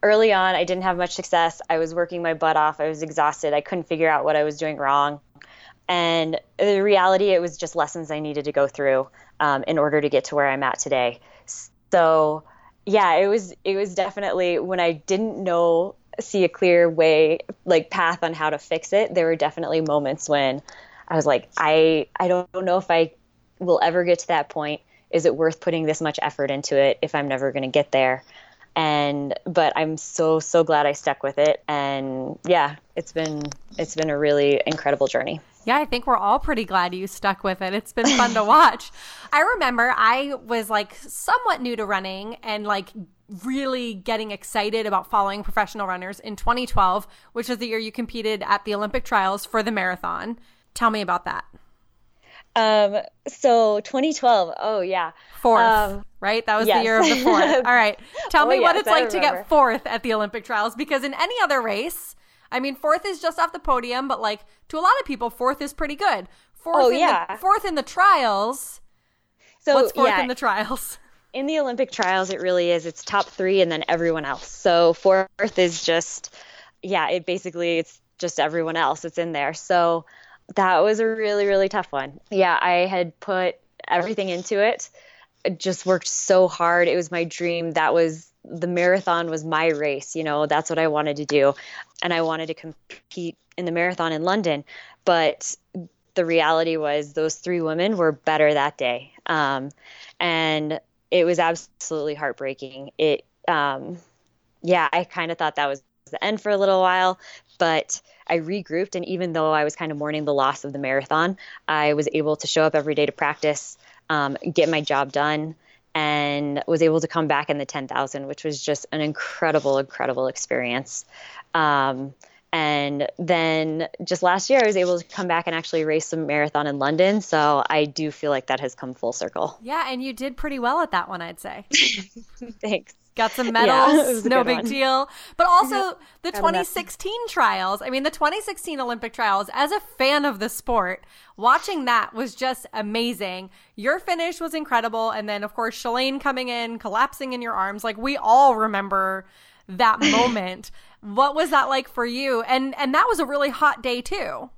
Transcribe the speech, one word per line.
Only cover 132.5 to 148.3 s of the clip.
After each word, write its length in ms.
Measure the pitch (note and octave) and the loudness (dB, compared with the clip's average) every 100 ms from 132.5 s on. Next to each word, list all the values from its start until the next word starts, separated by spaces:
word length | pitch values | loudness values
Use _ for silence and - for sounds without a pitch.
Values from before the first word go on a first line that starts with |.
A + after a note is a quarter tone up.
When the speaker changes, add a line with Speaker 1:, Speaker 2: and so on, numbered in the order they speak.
| A3+ | -10
Speaker 1:
Thanks. 320 | G#3+ G3+ - - _ - | -4 -4 -6 -20 _ -4
Speaker 2:
Got 160 | A3 | -4
some 160 | - A#3+ | -2 -2
Speaker 1:
Yeah, 40 | |
Speaker 2:
medals, 420 | A3+ A#3+ C4 C4 | 2 4 6 6
Speaker 1:
<laughs> 140 | D4+ C#4 | 6 4
it 60 | |
was 120 | A#3 A3 | 0 2
a 20 | |
Speaker 2:
no 140 | C4 | 2
Speaker 1:
good 40 | A#3+ | 2
Speaker 2:
big 100 | B3 | 0
Speaker 1:
one. 80 | A#3 | -2
Speaker 2:
deal. 440 | C#4 C4 C4 C#4 - - - | 0 2 2 -2 -8 -20 0
But 120 | F4+ | 6
also 280 | F4 C#4 G4 | 6 6 0
Speaker 1:
Yeah, 180 | F#4+ - - _ | -2 -6 -16 _
Speaker 2:
the 100 | E4+ | -8
Speaker 1:
got 80 | G4+ | 0
a 20 | |
medal. 0 | |
Speaker 2:
twenty 220 | E4 F4+ | 0 0
sixteen 640 | F4+ - E4+ - F#4 A4+ A#4 | -2 -6 -8 -10 -8 -6 -6
trials. 540 | - A#3 G3 F#3 G#3 | 0 0 2 -2 -4
I 80 | - | -4
mean, 140 | B3+ | -4
the 80 | C#4 | -4
twenty 280 | - D4+ F#4 | 0 -2 -2
sixteen 380 | G#4+ G4 - D4+ | -8 -10 -8 -6
Olympic 320 | B3 A#3 A3+ | -6 -6 -8
trials, 380 | A3+ A3+ G3 G3+ | -4 0 0 -2
as 180 | - C#4+ | -2 0
a 80 | G4+ | -2
fan 440 | - - C4 D4 | -6 -2 2 2
of 160 | C#4+ G#3 | 0 -2
the 100 | A3 | -6
sport, 540 | - - A#3 F3+ F#3 _ _ _ - | -8 -2 0 0 -6 _ _ _ -2
watching 500 | A3 C#4+ - F#4 B3+ | 2 2 2 -4 0
that 280 | A#3 G#3 | 0 0
was 200 | A3 B3+ | -6 -8
just 320 | - C4 B3+ - | -4 -4 -4 -8
amazing. 760 | - G#3 A3 A#3+ G#3 G3 F#3 F#3+ _ _ - | -8 -6 -2 -4 -4 -8 -8 -14 _ _ -8
Your 240 | G#3+ E4 | -2 -2
finish 400 | F4+ F4 E4 E4+ | -2 -4 -4 -6
was 140 | E4 | -6
incredible. 560 | D#4+ D4 A#3+ A3+ A3+ A3+ | -6 -2 0 0 -2 -4
And 180 | G#3+ G#3+ | -4 -6
then, 160 | G#3 | -6
of 100 | G#3 | -8
course, 280 | - A3+ - | -6 -6 -6
Shalane 400 | B3 A#3+ C4 C#4 | -4 -2 -2 -2
coming 260 | C#4 B3+ B3+ | -4 -4 -6
in, 320 | A#3+ A#3 A#3 | -6 -6 -8
collapsing 540 | A3+ G#3 C#4 - C4+ | -6 -2 -2 -2 -10
in 80 | B3+ | -8
your 120 | A#3 | -6
arms. 300 | G#3+ F#3+ G#3 | -4 -4 -4
Like, 140 | A3+ G#3+ | -8 -6
we 180 | B3+ C#4 | -6 -4
all 400 | - | 4